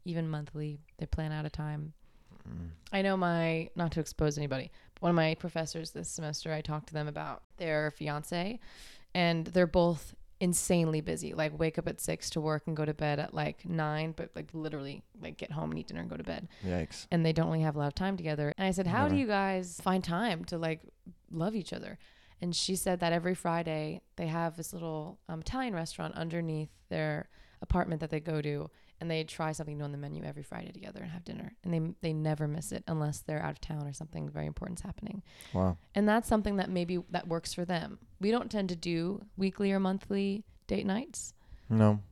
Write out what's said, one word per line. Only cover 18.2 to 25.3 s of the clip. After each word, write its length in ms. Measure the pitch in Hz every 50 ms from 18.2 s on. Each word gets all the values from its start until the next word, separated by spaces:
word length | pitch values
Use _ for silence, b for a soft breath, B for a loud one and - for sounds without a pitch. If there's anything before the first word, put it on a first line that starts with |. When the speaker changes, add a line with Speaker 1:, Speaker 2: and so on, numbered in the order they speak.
| 165 160 151 147 147 147 -
Speaker 1:
And 80 | - 190
I 60 | 190
said, 160 | 175 180 190
"How 160 | 175 185 233 285 294
do 60 | 294
Speaker 2:
Never. 40 | 285
Speaker 1:
you 80 | 269
guys 540 | 214 208 196 196 196 190 185 185 180 - -
find 200 | - 196 185 185
time 440 | 180 175 170 175 226 240 180 160 175
to, 120 | - 180
like, 240 | 165 165 160 160 160 - - _ _ _ - 175 - _ -
love 260 | 165 160 165 175 220
each 180 | 214 170 - -
other?" 240 | - - - - b b b b b b b b b
And 140 | 180 175 170
she 220 | - - - 190
said 240 | 180 - 196 180 175
that 100 | 180 170
every 240 | 170 170 165 180 185
Friday 640 | - - 175 165 170 170 160 156 156 151 156 160 185 _ _ _
they 120 | - 170
have 280 | 160 156 170 170 165 160
this 160 | 170 160 -
little, 480 | - 175 170 165 156 156 151 151 - - _
um, 140 | -